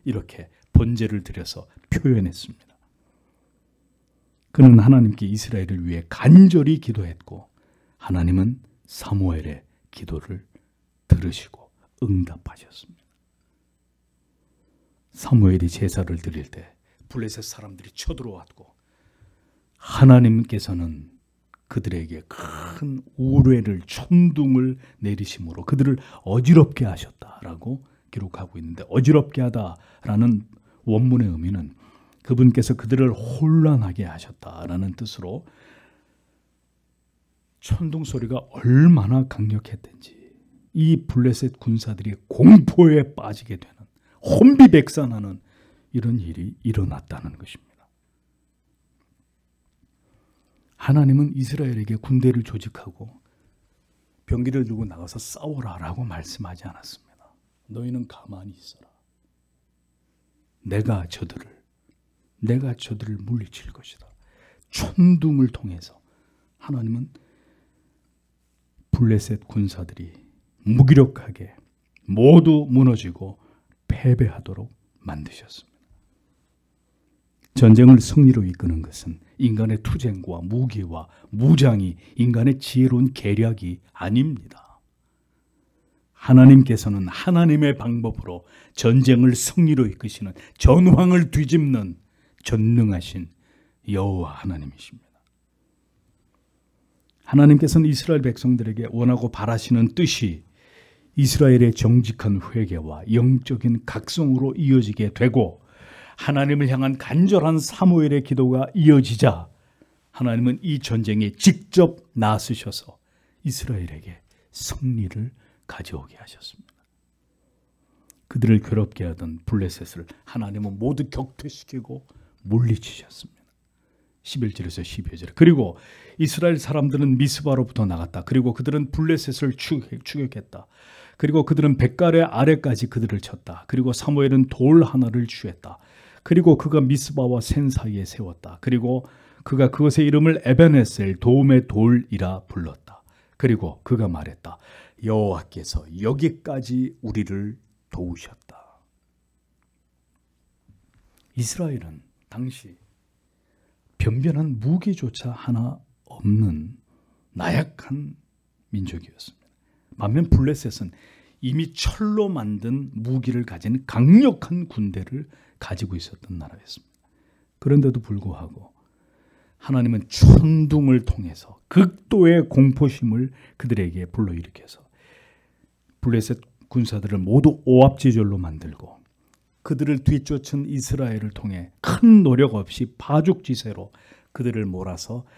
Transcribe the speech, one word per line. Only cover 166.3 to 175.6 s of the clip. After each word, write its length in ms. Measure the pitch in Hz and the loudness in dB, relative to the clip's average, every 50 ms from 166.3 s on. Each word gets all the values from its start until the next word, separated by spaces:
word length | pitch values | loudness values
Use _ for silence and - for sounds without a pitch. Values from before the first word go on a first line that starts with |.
| 90 | -14
나라였습니다. 560 | 82 76 71 - - _ - - - _ _ _ _ _ _ _ _ _ _ _ _ _ _ _ _ | -14 -14 -16 -20 -20 _ -20 -20 -20 _ _ _ _ _ _ _ _ _ _ _ _ _ _ _ _
그런데도 420 | - 135 143 143 135 135 120 123 | -2 2 2 4 2 2 -2 -4
불구하고 720 | 110 - 104 101 - 101 82 - 90 85 78 87 95 _ _ _ _ _ _ _ _ _ _ _ _ _ _ _ _ _ _ | -8 -8 -10 -10 -10 -12 -12 -14 -16 -18 -18 -20 -20 _ _ _ _ _ _ _ _ _ _ _ _ _ _ _ _ _ _
하나님은 500 | _ - - 135 127 120 120 117 107 - - | _ -8 -4 -2 -2 -2 -2 -2 -4 -6 -6
천둥을 960 | - - - - - - 160 156 160 156 156 143 151 151 143 135 127 123 113 | 0 6 8 8 8 8 6 4 2 0 0 0 0 0 2 2 2 2 0
통해서 540 | - - - 98 85 80 - - - - _ _ | -2 -6 -6 -8 -14 -14 -18 -20 -20 -20 _ _
극도의 800 | - - 180 190 175 - - _ - - 202 175 165 170 170 160 165 | -2 2 2 2 2 0 -8 _ -2 2 4 6 6 6 4 2 0
공포심을 800 | - 135 135 135 127 135 147 135 131 - 127 117 107 117 127 131 - _ _ _ _ | 4 4 4 4 4 0 0 -2 -2 -4 -4 -4 -2 -2 -4 -6 -10 _ _ _ _
그들에게 480 | - - 120 117 104 92 87 85 92 90 | -12 -6 -6 -4 -4 -4 -6 -6 -10 -12
불러일으켜서 800 | 85 - - 107 92 87 82 82 - _ - _ - - _ _ _ _ _ _ _ _ _ _ _ _ _ _ _ _ _ | -10 -6 -6 -6 -6 -6 -10 -12 -16 _ -20 _ -20 -20 _ _ _ _ _ _ _ _ _ _ _ _ _ _ _ _ _